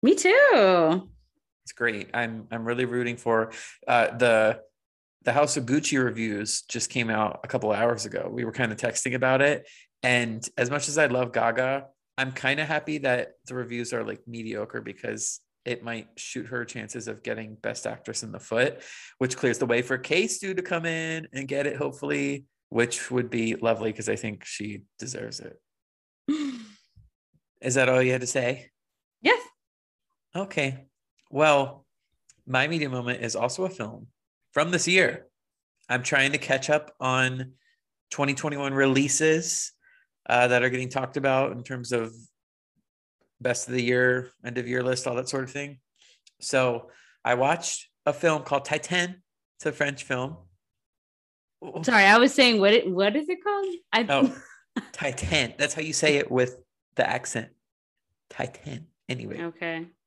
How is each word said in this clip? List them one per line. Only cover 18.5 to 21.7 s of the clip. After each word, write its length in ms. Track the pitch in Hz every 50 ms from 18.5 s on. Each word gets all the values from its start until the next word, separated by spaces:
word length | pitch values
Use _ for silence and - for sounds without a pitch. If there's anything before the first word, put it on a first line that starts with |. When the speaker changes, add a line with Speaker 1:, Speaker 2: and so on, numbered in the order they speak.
| 113 117 127 147 - - - - - - - - - _
Speaker 2:
which 180 | 131 127 131
clears 220 | - - 127 117 -
the 80 | 143
way 140 | 123 117 117
for 160 | 123 127 131
Kay 300 | 127 127 - 160 175 208
Stu 280 | 226 - - - 196 190
to 80 | 175 180
come 220 | - 185 170 165
in 440 | 170 165 160 160 160 160 160 156 - -
and 140 | 135 139
get 220 | 135 139 139 143
it, 80 | 147